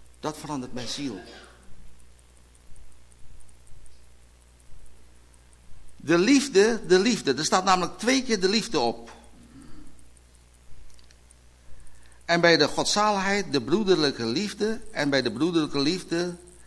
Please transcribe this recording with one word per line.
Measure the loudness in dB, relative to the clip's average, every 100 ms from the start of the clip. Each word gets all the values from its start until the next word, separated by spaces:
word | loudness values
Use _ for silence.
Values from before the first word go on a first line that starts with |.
| -20 -10
dat | -8 -8
verandert | -8 -8 -8
mijn | -8 -8
ziel. | -6 -8 -8 -14 -20 -20 -20 -14 -12 -12 -16 -18 -20 -20 -20 -20 _ -14 -12 -12 -16 -20 -14 -12 -10 -14 -16 -14 -12 -12 -14 -18 -20 -20 -20 -20 -20 -14 -12 -12 -14 -18 -20 -20 -20 -20 -20 -12 -12 -10 -6
De | 2 4
liefde, | 6 6 6 6 6 4 4
de | 4
liefde. | 6 2 2
Er | 0
staat | 2 2
namelijk | 4 2 2 -2
twee | 0 2
keer | 2 2
de | 2
liefde | 2 0 0
op. | 0 -2 -8 -20 -20 -20 -20 -18 -12 -10 -10 -14 -18 -20 -20 -20 -20 -20 -14 -12 -12 -16 -18 -20 -20 -20 -20 -18 -14 -12 -12 -14 -16 -10
En | -2 4
bij | 6 6
de | 4
godzaligheid | 2 0 2 2 2 0 0 0
de | -2
broederlijke | 2 2 4 2 2 0 -2
liefde. | -2 -4 -2 -4 -4 -6
En | -2 0
bij | 2
de | 0
broederlijke | 0 0 0 0 0
liefde, | 0 -2 -2 -4 -2 -6 -16 -20